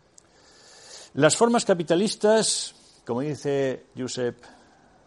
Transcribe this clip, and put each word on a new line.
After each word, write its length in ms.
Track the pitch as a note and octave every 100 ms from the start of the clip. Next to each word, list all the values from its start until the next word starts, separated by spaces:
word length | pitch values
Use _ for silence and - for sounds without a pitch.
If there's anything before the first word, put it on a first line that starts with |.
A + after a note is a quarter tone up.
| _ _ _ _ _ - - - - - -
Las 200 | B2+ D3+
formas 300 | - A#3 A#3
capitalistas, 1120 | - F#3 D#3+ E3 G#3 - G#3+ A3 G3+ - - - - _
como 180 | - A#2+
dice 640 | D3 C#3 C#3+ C#3 C3+ B2 - -
Josep 400 | B2+ - B2 A#2+ - - _ _ _ _